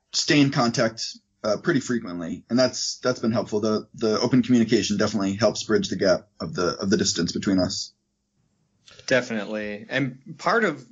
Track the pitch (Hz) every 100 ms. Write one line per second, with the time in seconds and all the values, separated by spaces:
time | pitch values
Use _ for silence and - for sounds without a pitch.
0 | _ - - 151 139 143 120 117 113 113
1 | - - _ _ 107 101 - 147 - 120
2 | 101 87 82 90 - 120 127 - - -
3 | 123 123 117 110 87 107 107 107 - -
4 | 110 107 117 127 120 123 110 113 95 101
5 | 107 107 98 98 104 - - 104 95 95
6 | 98 - - - 90 90 87 - 98 107
7 | 98 - 85 - - 95 92 - - _
8 | _ _ _ _ _ _ _ _ _ -
9 | - 131 123 113 101 107 104 104 113 127
10 | 135 - - 160 - 220 214 147 120